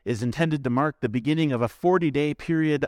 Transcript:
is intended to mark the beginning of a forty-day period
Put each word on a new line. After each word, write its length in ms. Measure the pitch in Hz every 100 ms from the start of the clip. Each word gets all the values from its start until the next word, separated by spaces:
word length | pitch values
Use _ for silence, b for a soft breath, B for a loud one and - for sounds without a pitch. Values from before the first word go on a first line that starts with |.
is 180 | - 117
intended 420 | 120 117 165 151
to 60 | 127
mark 260 | 123 151 -
the 80 | 123
beginning 440 | 120 117 156 156
of 100 | 123
a 60 | 117
forty-day 640 | - 175 185 165 139 151
period 520 | 143 - 165 156 147